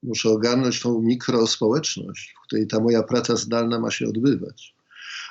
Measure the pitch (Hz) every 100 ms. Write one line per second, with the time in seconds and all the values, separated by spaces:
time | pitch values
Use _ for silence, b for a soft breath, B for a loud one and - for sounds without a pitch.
0 | 127 110 113 107 117 123 127 120 123 117
1 | 113 120 - 123 113 - 110 135 151 -
2 | 87 101 - - _ 110 107 110 113 117
3 | 107 120 113 113 107 117 117 117 113 -
4 | 117 107 131 104 92 - - _ _ B
5 | B B B